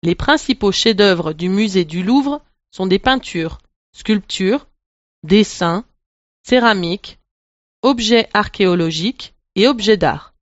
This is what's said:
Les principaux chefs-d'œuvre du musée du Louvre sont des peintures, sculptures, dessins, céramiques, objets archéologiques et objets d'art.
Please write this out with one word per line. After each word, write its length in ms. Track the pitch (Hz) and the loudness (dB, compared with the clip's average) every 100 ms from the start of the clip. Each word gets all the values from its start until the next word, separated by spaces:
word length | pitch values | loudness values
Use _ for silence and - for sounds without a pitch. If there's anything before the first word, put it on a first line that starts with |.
Les 120 | 170 180 | -4 -4
principaux 580 | - 294 - 254 202 | 0 -2 -2 -2 -2
chefs-d'œuvre 580 | 185 233 202 202 175 156 | 0 0 2 2 2 -2
du 160 | 156 180 | -6 -4
musée 380 | 190 214 190 165 | -2 0 0 -2
du 180 | 170 | -4
Louvre 380 | 185 262 277 294 _ _ _ | 0 0 0 -6 _ _ _
sont 160 | - 190 | -8 -2
des 120 | 196 | 0
peintures, 600 | - 262 - 175 160 - _ _ _ - | 0 -2 -4 -8 -8 -10 _ _ _ -16
sculptures, 720 | - 214 - - 190 269 _ _ _ _ _ _ | -2 -2 -2 -4 -2 -2 _ _ _ _ _ _
dessins, 640 | 151 202 208 - 175 175 - _ _ _ _ _ | 2 4 4 0 -4 -4 -8 _ _ _ _ _
céramiques, 760 | - 247 233 202 170 190 - - _ _ _ _ _ _ | 0 2 2 0 -2 -6 -10 -20 _ _ _ _ _ _
objets 440 | 254 247 214 233 - | 0 0 2 2 2
archéologiques 1000 | 202 208 - 190 175 165 160 185 - - _ _ - | -2 -4 0 0 2 -2 -2 -6 -6 -16 _ _ 0
et 120 | 226 | 2
objets 280 | 247 202 214 | 2 0 2
d'art. 380 | 160 143 - _ | 2 -2 -10 _